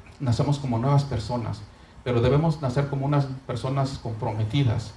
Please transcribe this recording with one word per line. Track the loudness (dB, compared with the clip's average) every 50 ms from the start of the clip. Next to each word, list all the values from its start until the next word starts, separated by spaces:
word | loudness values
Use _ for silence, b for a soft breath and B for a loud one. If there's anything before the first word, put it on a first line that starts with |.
| -16 -18 -12 -4
nacemos | -2 0 2 2 2 2 0 0
como | 0 -2 0
nuevas | 0 2 4 4 4 4
personas, | 2 -2 -4 -4 -4 -4 -4 -4 -4 -6 -8 -10 B B B B B B B -2
pero | 0 2 4
debemos | 4 4 4 4 4 2 0 0
nacer | -2 -2 0 0 0
como | 0 -2 -2 0
unas | 2 2 2 2 0 -4 -8 -8
personas | -8 -6 -4 -2 -2 0 0 0 -2 -4
comprometidas. | -6 -8 -8 -6 -4 -4 -4 -2 -2 -2 0 2 2 2 2 2 0 -4 -8 -12